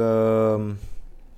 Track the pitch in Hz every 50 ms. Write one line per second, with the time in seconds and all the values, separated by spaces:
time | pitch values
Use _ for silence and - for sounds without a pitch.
0 | 117 113 113 113 110 110 110 110 110 110 110 107 107 104 104 104 104 - - -
1 | - - - - - - -